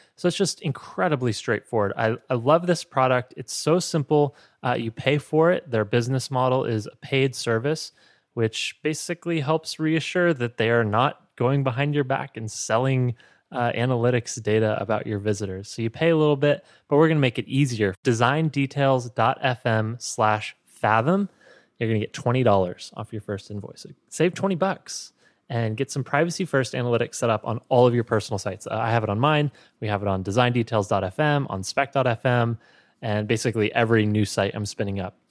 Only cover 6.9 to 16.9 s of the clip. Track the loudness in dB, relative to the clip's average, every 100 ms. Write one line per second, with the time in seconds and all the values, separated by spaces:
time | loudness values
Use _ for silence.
6.9 | -14 -2 0 0 -2 -2 -2 -2 -4 -8
7.9 | -18 _ _ _ -2 -2 -2 -8 -6 -6
8.9 | -4 -6 -8 -4 -2 0 -2 -2 -4 0
9.9 | 0 0 0 2 2 -2 0 2 4 4
10.9 | 2 2 -2 _ -2 0 2 0 0 0
11.9 | 0 0 -2 -6 -10 -10 -8 0 0 2
12.9 | 2 0 -2 _ _ _ -4 -2 0 0
13.9 | 2 2 0 -2 -6 0 2 2 0 -2
14.9 | -2 -2 -4 -2 -2 -4 -8 -10 -6 -6
15.9 | 0 2 4 2 2 2 0 -6 _ 0